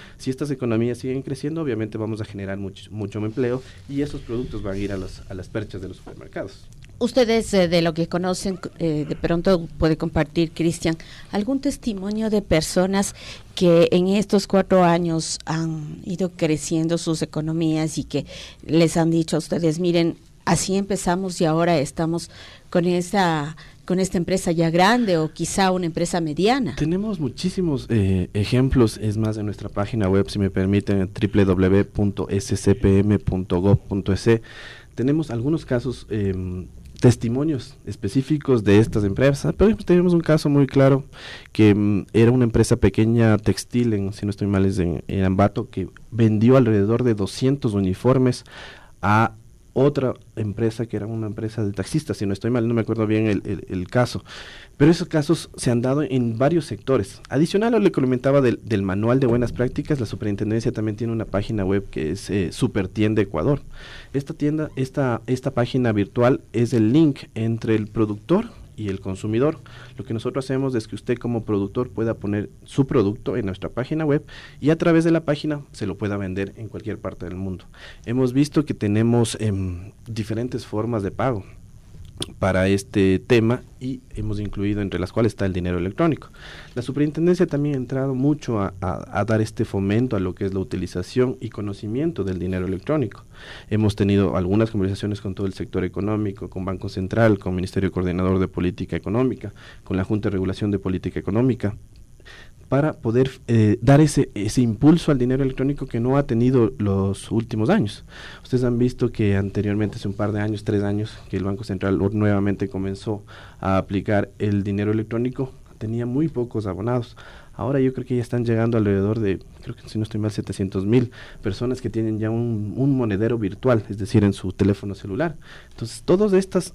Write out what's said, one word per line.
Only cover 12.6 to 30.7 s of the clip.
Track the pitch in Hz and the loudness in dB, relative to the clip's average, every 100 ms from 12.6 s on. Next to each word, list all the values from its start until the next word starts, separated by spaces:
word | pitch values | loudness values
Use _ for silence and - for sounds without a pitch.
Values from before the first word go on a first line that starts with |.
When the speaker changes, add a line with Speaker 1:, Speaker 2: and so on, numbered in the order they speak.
| 160 185 185 196 196 - - - - | 2 0 2 2 0 -6 -18 -18 -10
Speaker 2:
que | - 180 170 175 | 2 6 6 6
en | 180 185 | 4 4
estos | 202 196 202 - | 2 2 0 2
cuatro | 190 185 185 | 0 4 4
años | 175 170 170 165 160 - - | 6 4 2 -2 -4 -8 -4
han | 160 165 156 151 170 | -2 -2 -4 -8 -10
ido | - 175 185 | -8 -4 -4
creciendo | - 165 151 - 160 165 170 | -2 -2 0 -2 0 0 0
sus | 165 160 | -2 -2
economías | 156 156 156 160 160 156 156 156 | -4 -4 -4 -2 0 0 -2 -4
y | |
que | - 143 - - - - - | -4 -6 -6 -14 -18 -14 0
les | 156 165 170 | 4 4 4
han | 165 | 2
dicho | 165 160 151 | 2 0 -2
a | |
ustedes, | - 156 170 156 | -2 0 0 0
"Miren, | 180 170 170 - - - | 0 2 0 -2 -16 -8
así | - 165 - 190 | -2 0 0 -2
empezamos | 196 196 190 180 190 170 | -2 -2 0 -2 -2 0
y | 165 | 0
ahora | 160 170 160 | 2 2 2
estamos | 147 - 160 165 - - - - - | 0 -2 -2 -2 -6 -18 -20 -20 -2
con | 180 | 0
esa, | 175 180 180 208 180 156 147 156 - - - | 2 0 0 2 2 0 -4 -10 -20 -14 -4
con | 185 | 0
esta | 185 190 | 0 0
empresa | 165 185 185 | 0 -2 0
ya | 170 165 | 2 2
grande | 170 190 247 226 165 | 4 4 4 2 2
o | 156 | 0
quizá | - 170 - 190 | -4 -4 0 2
una | 185 170 | 2 -2
empresa | 160 170 180 | -2 -2 -2
mediana". | 160 147 202 269 190 - | -2 0 2 2 -2 -2
Speaker 1:
Tenemos | 151 185 214 185 | -2 0 -2 -4
muchísimos, | 135 - 180 190 175 131 - | -4 -4 -4 -2 -2 -2 0
eh, | 117 95 95 87 | 2 2 2 0
ejemplos, | 104 101 123 131 135 110 - | -2 0 2 4 4 4 2
es | 107 104 | -4 -2
más, | 110 110 | -2 -2
en | 104 | -6
nuestra | 98 104 | -8 -8
página | - 101 117 95 | -4 -2 0 2
web, | 98 95 | 2 2
si | 107 | 0
me | 98 | 0
permiten, | 95 95 | 0 2